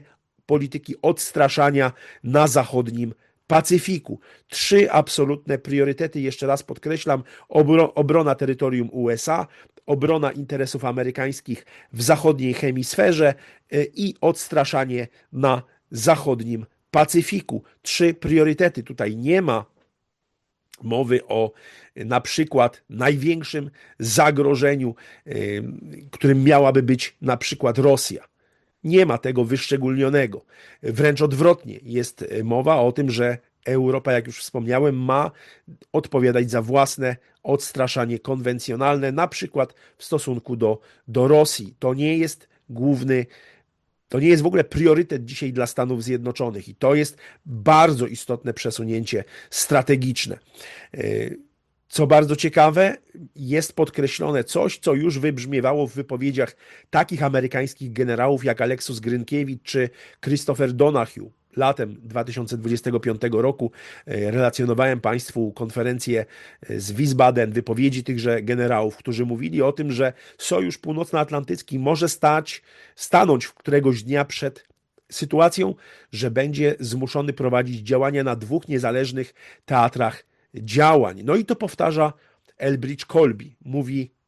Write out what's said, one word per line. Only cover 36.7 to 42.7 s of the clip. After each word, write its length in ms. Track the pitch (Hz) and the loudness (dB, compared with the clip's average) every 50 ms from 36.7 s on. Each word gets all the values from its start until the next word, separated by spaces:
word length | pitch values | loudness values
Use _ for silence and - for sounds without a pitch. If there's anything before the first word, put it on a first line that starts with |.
| 131 139 139 135 - - 131 127 123 123 _ _ _ _ - | 2 2 2 2 0 -4 -4 -4 -6 -8 _ _ _ _ -4
odstraszanie 760 | - 139 139 - - - 135 127 123 - 135 120 117 120 113 | -2 -2 -2 -2 -6 -4 -4 -4 -2 -2 -2 -2 -2 -4 -6
konwencjonalne, 920 | - - 131 131 120 123 123 120 - - 120 123 135 143 143 143 139 135 | -6 -6 -6 -4 -4 -4 -4 -4 -6 -8 -4 0 0 2 2 0 -2 -2
na 160 | 135 151 175 | -2 -2 -2
przykład 460 | 175 - - 190 160 - 143 131 - _ _ _ _ _ | -2 -4 -8 -10 -4 -2 -2 -2 -2 _ _ _ _ _
w 60 | _ - | _ -6
stosunku 520 | - 165 143 - 139 127 117 - - 123 | -4 -4 -4 -2 -4 -6 -6 -6 -8 -2
do, 240 | 113 117 107 110 110 _ _ _ _ _ | 0 0 0 0 -2 _ _ _ _ _
do 200 | - 113 127 127 | -4 0 2 6
Rosji. 480 | 135 151 151 156 151 - - 104 95 - _ | 6 8 6 6 4 0 -6 -10 -14 -10 _
To 140 | - 127 131 | -4 -2 -2
nie 240 | 135 147 156 160 | 0 0 0 0
jest 300 | 160 160 156 - - _ _ _ _ _ | 0 -2 -2 -6 -10 _ _ _ _ _
główny, 560 | - | -14